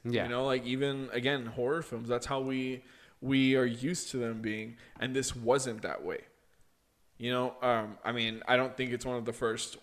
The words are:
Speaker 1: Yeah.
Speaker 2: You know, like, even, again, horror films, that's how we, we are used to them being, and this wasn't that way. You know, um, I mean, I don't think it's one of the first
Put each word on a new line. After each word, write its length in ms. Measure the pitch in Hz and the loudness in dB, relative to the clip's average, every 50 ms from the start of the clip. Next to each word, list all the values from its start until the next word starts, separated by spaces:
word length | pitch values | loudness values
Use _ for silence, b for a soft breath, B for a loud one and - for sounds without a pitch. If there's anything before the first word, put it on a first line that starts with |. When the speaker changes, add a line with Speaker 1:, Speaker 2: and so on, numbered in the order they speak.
| - | -4
Speaker 1:
Yeah. 200 | 120 120 110 95 | 0 2 2 2
Speaker 2:
You 40 | 113 | 2
know, 140 | 120 123 131 | 0 0 2
like, 200 | 139 131 131 117 | 2 2 2 0
even, 440 | 120 127 131 143 139 135 135 135 120 | 0 0 0 0 0 0 -2 -6 -4
again, 340 | 107 123 123 139 143 135 120 | -4 0 0 2 0 0 -2
horror 360 | 117 113 127 120 131 151 165 | -6 -4 -2 0 0 0 -2
films, 260 | 160 - 120 113 117 113 | -4 -6 -8 -6 -2 -2
that's 180 | 123 120 - | -2 -2 0
how 140 | - 139 135 | -2 -2 -2
we, 440 | 135 131 131 131 131 131 127 123 b b b b b b b b | -2 -2 -2 -2 -2 -4 -4 -8 b b b b b b b b
we 360 | - 131 135 135 131 131 131 | 0 4 4 6 6 8 6
are 80 | 131 123 | 6 4
used 460 | 123 117 117 127 160 175 - - - | 4 0 -2 -2 -2 -2 -2 -6 -6
to 80 | - 127 | -4 -2
them 220 | 117 117 113 110 | -2 -2 -4 -4
being, 360 | 110 110 107 107 110 117 117 b b b b b | -4 -4 -4 -4 -6 -10 -12 b b b b b
and 140 | 120 131 131 | -4 0 0
this 180 | 135 127 - - | 0 0 -2 -4
wasn't 480 | 127 113 117 127 139 131 127 110 107 | -2 2 4 4 4 4 -2 -6 -4
that 220 | 104 85 64 52 73 | -6 -6 -6 -4 -4
way. 180 | 90 78 - - - _ _ _ _ _ _ - _ _ _ _ _ _ _ _ _ _ | -6 -6 -6 -8 -12 _ _ _ _ _ _ -20 _ _ _ _ _ _ _ _ _ _
You 160 | - 117 120 | -8 -4 -2
know, 220 | 127 127 127 123 - - | 0 0 0 -2 -2 0
um, 360 | 131 123 120 113 107 107 104 - - | 2 4 4 4 2 -2 -8 -6 -4
I 80 | - | -4
mean, 300 | 120 120 113 110 110 113 - | -2 0 -2 -2 -2 -4 2
I 100 | - 127 | 4 4
don't 200 | 127 131 131 131 | 6 4 2 0
think 160 | - 127 123 | -4 -4 -2
it's 120 | 123 117 - | -2 -4 -2
one 120 | 131 123 | -2 -4
of 80 | 120 113 | -2 -2
the 80 | 120 | -4
first 440 | 117 - 123 113 113 127 - - - - | -4 0 0 0 0 0 -4 -8 -10 -12